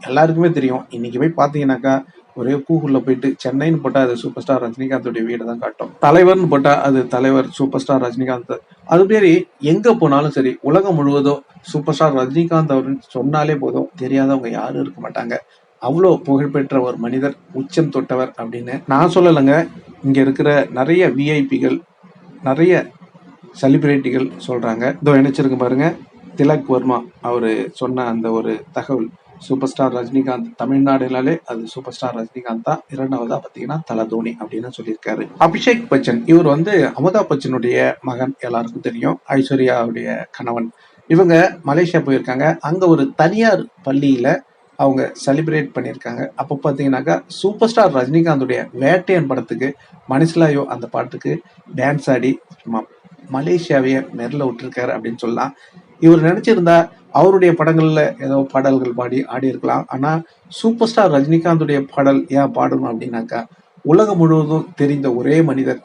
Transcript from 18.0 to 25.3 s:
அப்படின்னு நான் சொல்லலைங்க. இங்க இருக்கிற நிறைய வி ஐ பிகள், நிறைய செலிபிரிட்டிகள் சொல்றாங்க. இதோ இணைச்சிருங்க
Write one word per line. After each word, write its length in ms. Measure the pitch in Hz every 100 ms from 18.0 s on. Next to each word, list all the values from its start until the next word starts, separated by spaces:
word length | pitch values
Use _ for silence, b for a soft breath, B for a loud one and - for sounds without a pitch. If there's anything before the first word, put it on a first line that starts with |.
| - 127 127 -
அப்படின்னு 440 | 113 120 120 135 -
நான் 260 | 139 170
சொல்லலைங்க. 420 | 185 175 151 135 151 165 - - -
இங்க 160 | 139 135
இருக்கிற 460 | 135 135 147 143 -
நிறைய 360 | 127 135 180 165
வி 180 | 127 147
ஐ 100 | 151 135
பிகள், 280 | 127 131 135 - _ _ _ - -
நிறைய 300 | 131 139 175 165 - - - - - - - -
செலிபிரிட்டிகள் 680 | 135 135 147 139 131 127 127 - -
சொல்றாங்க. 480 | 123 117 110 127 -
இதோ 100 | 147
இணைச்சிருங்க 460 | 139 135